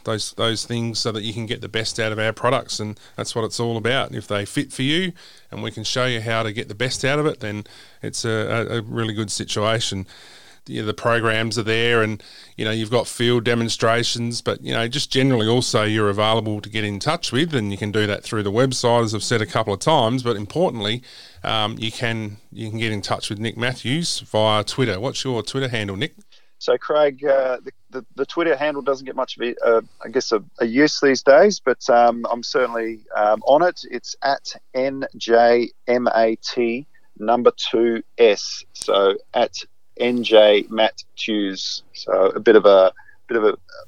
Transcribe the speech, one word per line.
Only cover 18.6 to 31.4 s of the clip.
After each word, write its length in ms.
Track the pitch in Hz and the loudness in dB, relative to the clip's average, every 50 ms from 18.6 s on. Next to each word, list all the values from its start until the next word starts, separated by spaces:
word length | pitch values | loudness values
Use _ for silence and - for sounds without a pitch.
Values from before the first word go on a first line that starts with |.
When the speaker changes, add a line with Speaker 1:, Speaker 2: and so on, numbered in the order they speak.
| 131 135 127 - - 120 117 120 117 | 2 2 0 0 2 2 4 4 2
Speaker 1:
as 100 | 110 110 | 2 -2
I've 80 | 107 - | -4 -2
said 200 | - 123 117 107 | 0 0 0 0
a 40 | |
couple 260 | - - 120 110 107 101 | 0 0 -2 0 0 -2
of 80 | 95 | -2
times, 420 | - 156 160 151 120 110 123 131 127 | 2 2 4 4 4 2 2 0 -2
but 140 | 120 117 | -2 -4
importantly, 680 | 101 104 101 - 151 180 175 127 117 101 104 110 123 - - - - - - - - - | -4 -4 -6 -2 -2 -2 -2 -2 -2 -4 -4 -4 -4 -6 -12 -20 -20 -20 -20 -16 -8 -6
um, 340 | 98 107 110 107 104 113 113 | -2 -2 0 -2 -2 -4 -4
you 120 | 117 113 | -6 -8
can, 460 | - - - 117 113 113 110 104 104 104 - - - | -6 -4 -4 -4 -4 -4 -6 -8 -10 -14 -18 -18 -14
you 180 | 98 110 110 | -12 -10 -8
can 80 | 107 113 | -6 -4
get 140 | 113 113 107 | -4 -2 -2
in 100 | 101 98 | -4 -4
touch 280 | - 120 - - - | -4 -4 -4 -4 -8
with 80 | 110 101 | -8 -6
Nick 180 | 110 113 - | -6 -6 -4
Matthews 640 | - 117 123 131 - - 120 131 160 175 - - - | -4 -4 -4 -4 -4 -4 -4 -4 -2 -2 -4 -6 -6
via 440 | - - - 107 110 110 107 107 104 | -6 -4 0 2 2 4 2 2 0
Twitter. 360 | - - - 131 117 95 92 | -2 -2 -2 0 0 0 -2
What's 240 | 107 135 127 - - | -4 -6 -6 -6 -4
your 180 | 135 127 113 104 | -4 -4 -4 -4
Twitter 260 | - - 135 135 127 | -4 -4 -4 -4 -4
handle, 280 | 120 113 107 101 98 | -4 -4 -4 -4 -4
Nick? 180 | 92 127 160 - - - - - - - - - - | -6 -6 -6 -8 -12 -20 -20 -20 -20 -20 -20 -20 -10
Speaker 2:
So, 200 | - - 123 123 | -2 -2 -2 -2
Craig, 460 | - - 160 151 151 143 135 127 139 | 0 0 2 2 2 2 0 -2 0
uh, 340 | 147 135 135 131 131 127 123 - | 0 2 2 2 0 -2 -4 -8
the, 80 | 131 - - - - | -12 -18 -20 -20 -14
the, 160 | - 131 113 - - | -14 -14 -14 -12 -8
the 100 | - 131 | -8 -6
Twitter 300 | - - 170 170 170 151 | -6 -2 -2 0 0 0
handle 280 | 135 147 151 147 143 127 | 0 0 -2 -2 -2 -2
doesn't 220 | 139 139 131 135 | -2 -2 -2 -4
get 120 | 131 - | -10 -6
much 200 | 131 127 - - | -6 -6 -6 -6
of 60 | - 117 | -6 -6
a, 240 | 120 117 - - | -6 -4 -2 2
uh, 140 | 117 113 113 113 - - - - | 4 4 4 2 -2 -12 -16 -10
I 40 | 120 | -4
guess, 200 | 113 131 117 - | -4 -2 -2 0
a, 140 | 117 104 92 - - - | 0 -2 -2 -4 -6 -4
a 40 | 123 | -2
use 360 | 117 113 131 147 151 - - | 0 2 4 4 4 2 2
these 200 | - 139 135 120 | 2 2 2 2
days, 380 | - - 135 151 | 2 4 6 6